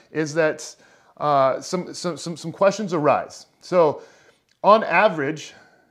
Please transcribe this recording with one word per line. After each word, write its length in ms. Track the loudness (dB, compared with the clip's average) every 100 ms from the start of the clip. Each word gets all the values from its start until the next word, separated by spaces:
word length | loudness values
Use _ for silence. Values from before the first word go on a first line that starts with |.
| _
is 240 | -6 -4 0
that, 400 | 0 0 -12 -20 _ _ _ -4
uh, 420 | 2 4 4 0
some, 320 | -4 -6 -6 -8
some, 200 | -8 -8
some, 220 | -10 -10
some 140 | -10
questions 420 | 0 0 0 -4
arise. 540 | 0 2 2 -2 -14 -20 _
So, 420 | -2 2 2 0 -12 _ _ _ _ -2
on 200 | 4 4
average, 720 | 4 2 2 0 -4 -6 -12 -20 -20 _ _